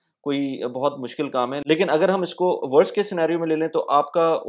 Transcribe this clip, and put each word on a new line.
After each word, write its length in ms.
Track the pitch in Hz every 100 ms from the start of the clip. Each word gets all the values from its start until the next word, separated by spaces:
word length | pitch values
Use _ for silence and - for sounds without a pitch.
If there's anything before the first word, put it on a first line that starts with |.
| _ _
कोई 380 | 143 139 139 135
बहुत 320 | 123 127 139 143
मुश्किल 300 | 123 - 143
काम 260 | 131 123
है। 80 | 143 143
लेकिन 220 | 160 175
अगर 220 | 156 185
हम 120 | 190
इसको 380 | 175 - 180 - 135
worst 200 | 143 185
case 180 | 208 196
scenario 280 | 175 156 170
में 60 | 165
ले 100 | 156
लें, 120 | 160
तो 100 | -
आपका 640 | - 143 143 170 165 156